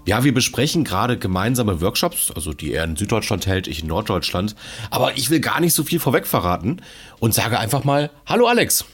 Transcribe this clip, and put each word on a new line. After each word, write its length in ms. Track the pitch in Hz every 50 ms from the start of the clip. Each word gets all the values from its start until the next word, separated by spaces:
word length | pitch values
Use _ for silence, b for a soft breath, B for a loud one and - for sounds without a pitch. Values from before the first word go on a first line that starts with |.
| B
Ja, 180 | 87 101 117 127
wir 80 | 147
besprechen 520 | 117 127 117 - - - 131 156 - 170 135
gerade 340 | - 90 95 113 123 123 -
gemeinsame 640 | - 95 92 92 98 117 131 120 120 104 95 78
Workshops, 500 | 87 104 - - - 175 170 - - - -
also 180 | - 76 78
die 200 | 76 - 76 73
er 120 | 57 73 82
in 120 | 82 80
Süddeutschland 500 | - 104 - 117 107 101 - 107 87 -
hält, 220 | 95 95 95 92 -
ich 140 | 78 78
in 60 | 78 78
Norddeutschland. 680 | 80 98 110 - 101 87 - - - 92 98 104 - B B B B B 110 B
Aber 220 | B - 127 135 113
ich 120 | 131 131 123
will 120 | 165 156
gar 200 | - 113 - 139
nicht 140 | 170 170 -
so 80 | -
viel 160 | 147 - 175 165
vorweg 280 | - 147 123 208 196
verraten 540 | - - 120 87 123 90 - 85 - 170 185 B B B B B B B B
und 140 | 117 117 -
sage 240 | - 104 110 117 -
einfach 260 | 113 107 139 135 -
mal, 260 | 139 139 143 147 143 B B B
"Hallo 200 | B 151 226 240
Alex." 400 | 233 247 226 156 - - - - -